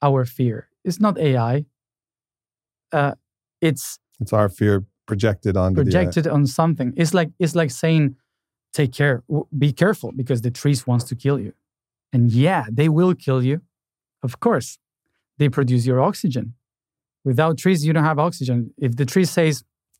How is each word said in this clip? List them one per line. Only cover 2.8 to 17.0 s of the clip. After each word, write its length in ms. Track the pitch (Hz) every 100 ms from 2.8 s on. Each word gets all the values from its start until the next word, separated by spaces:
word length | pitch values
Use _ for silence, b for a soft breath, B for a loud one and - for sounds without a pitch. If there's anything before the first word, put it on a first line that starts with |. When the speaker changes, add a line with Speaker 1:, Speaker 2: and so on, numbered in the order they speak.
| _
Speaker 1:
Uh, 220 | 156 143 - _ _ _ -
it's 380 | 165 139 - - _ -
Speaker 2:
It's 140 | 110
our 160 | 110 101
fear 360 | - 107 101 101 _ -
projected 520 | 98 110 98 104 95
onto 180 | 92 95
the 60 |
A 200 | 131 175
I. 20 | 180
Speaker 1:
Projected 220 | 175 156
on 180 | 147 135
something. 460 | - 165 147 123 127
It's 180 | 165
like, 160 | 180 165 -
it's 160 | 170 170
like 160 | 156
saying, 440 | - 160 160 143 127 _ _ _ _ _
"Take 180 | - 135
care, 300 | - 143 120 -
w-, 200 | 147 - 143
be 140 | 143
careful, 380 | - 185 190 117 -
because 260 | 120 123
the 100 | 120
trees 340 | 120 143 135 -
wants 200 | 120 120
to 100 | 117
kill 240 | 139 139
you." 140 | 104 - _ _ _ _ _
And 180 | 123 120
yeah, 340 | 117 156 180 120
they 180 | 117 156
will 240 | 151 180 131
kill 260 | - 131
you. 180 | 127 156 - _ _ _ _ _
Of 160 | 127 -
course, 380 | 233 170 - - _ _ _ _ _ -
they 120 | 147
produce 360 | 147 131 123 120
your 160 | 127
oxygen. 520 | 160 196 185 123 117 - _ _ _ _